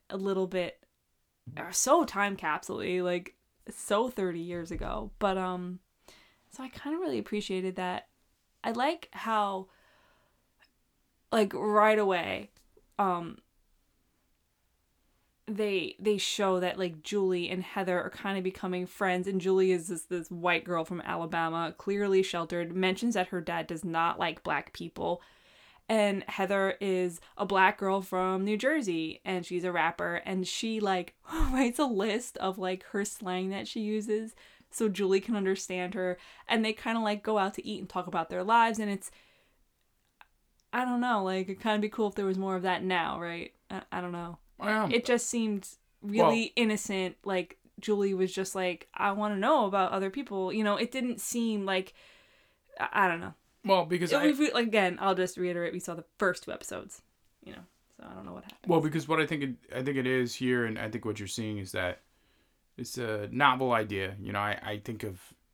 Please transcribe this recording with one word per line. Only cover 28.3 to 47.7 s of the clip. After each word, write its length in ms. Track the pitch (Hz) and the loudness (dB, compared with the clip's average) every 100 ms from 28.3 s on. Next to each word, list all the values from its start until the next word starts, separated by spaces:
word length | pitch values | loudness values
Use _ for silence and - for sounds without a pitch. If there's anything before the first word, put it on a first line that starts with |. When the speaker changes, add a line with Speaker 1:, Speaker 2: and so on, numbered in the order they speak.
| 190 | 0
Speaker 1:
New 120 | 196 214 | 0 0
Jersey, 640 | 254 311 208 165 160 - | 2 2 0 -2 -4 -6
and 220 | - 185 | -6 -4
she's 200 | 175 180 | -4 -4
a 80 | 180 | -2
rapper, 500 | 175 160 165 175 170 | 2 2 0 -2 -4
and 240 | - 185 180 | -2 -2 -2
she, 320 | - 226 220 | -4 -4 0
like, 340 | 208 185 175 - | 0 0 -2 -10
<laughs> 80 | - 320 285 | -6 2 4
writes 260 | 262 247 247 | 4 2 2
a 60 | |
list 540 | 285 202 220 214 247 - | 0 2 2 0 -4 -4
of, 180 | 190 185 | -2 -2
like, 260 | 185 185 | -2 -4
her 200 | - 202 | -4 -4
slang 460 | 202 - 190 185 190 | -4 -6 -4 -2 -2
that 180 | 196 - | -4 -6
she 120 | 233 | -4
uses 540 | 214 214 214 214 220 - - - _ | -2 -2 0 -2 -2 -12 -20 -20 _
so 180 | - 220 | 0 0
Julie 320 | 190 196 196 | 2 4 4
can 160 | 196 214 | 2 0
understand 560 | 190 190 - 180 180 | 0 0 -2 -4 -4
her, 240 | 190 180 180 - - - | -2 -2 -4 -8 -12 -2
and 160 | 226 | 2
they 80 | 220 | 2
kinda, 280 | 220 240 226 | 0 -2 0
like, 220 | 220 208 | 0 0
go 140 | 220 214 | 0 2
out 160 | 190 | 0
to 120 | - - | -2 -8
eat 140 | 208 | -8
and 80 | 185 | -6
talk 180 | 185 180 | -6 -4
about 240 | 175 160 | -4 -2
their 120 | 180 | -2
lives, 360 | 185 233 226 214 | 4 6 6 2
and 120 | 208 | -2
it's, 200 | 202 - - _ _ _ _ _ _ _ _ _ _ - _ _ _ _ | -4 -8 -18 _ _ _ _ _ _ _ _ _ _ -20 _ _ _ _
I 140 | 233 254 | -2 0
don't 160 | 247 | 2
know, 200 | 247 220 | 2 2
like, 280 | 185 185 185 | 2 0 -2
it'd 100 | 196 | -2
kinda 200 | 220 214 | 0 2
be 100 | 208 | 0
cool 180 | 220 208 | 0 -2
if 60 | |
there 100 | 202 | 0
was 140 | 196 190 | 0 0
more 180 | 190 185 | 0 0
of 60 | |
that 200 | 185 180 | 0 0
now, 380 | 185 180 160 143 | 2 0 0 -2
right? 320 | 170 170 - - - | -6 -8 -10 -14 -12
I, 120 | 196 - | -12 -8
I 80 | 185 | -6
don't 100 | 180 | -6
know. 260 | 175 170 175 _ - | -6 -8 -12 _ -6
Speaker 2:
I 120 | 208 | 0
am. 220 | 214 214 | 2 2
Speaker 1:
It 120 | 240 | 2
just 220 | 240 240 - | 2 0 0
seemed 400 | 240 220 202 - - _ _ | -2 0 -2 -6 -16 _ _
really 520 | 208 214 165 226 220 - | -2 4 6 6 2 2
Speaker 2:
Well 80 | |
Speaker 1:
innocent, 520 | 226 214 - 190 185 - | 2 2 -2 -2 -2 -4
like, 340 | 202 190 170 - _ | -4 -2 -2 -8 _